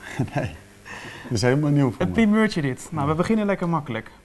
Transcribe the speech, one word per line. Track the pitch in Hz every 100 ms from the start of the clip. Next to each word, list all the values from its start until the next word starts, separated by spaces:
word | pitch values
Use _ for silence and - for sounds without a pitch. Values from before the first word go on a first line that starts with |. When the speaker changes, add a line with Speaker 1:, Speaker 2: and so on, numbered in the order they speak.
| - -
Speaker 1:
<laughs> | 113 -
Nee, | 110 78 - - - - - -
dat | -
is | 117
helemaal | 123 139 151
nieuw | 143 135
voor | 98
Speaker 2:
Een | 180
Speaker 1:
me. |
Speaker 2:
primeurtje | 92 220 214 220 175
dit. | 139 123 -
Nou, | 151 143
Speaker 1:
Ja. |
Speaker 2:
we | 156
beginnen | 175 220 208
lekker | 190 175
makkelijk. | 165 143 110 - -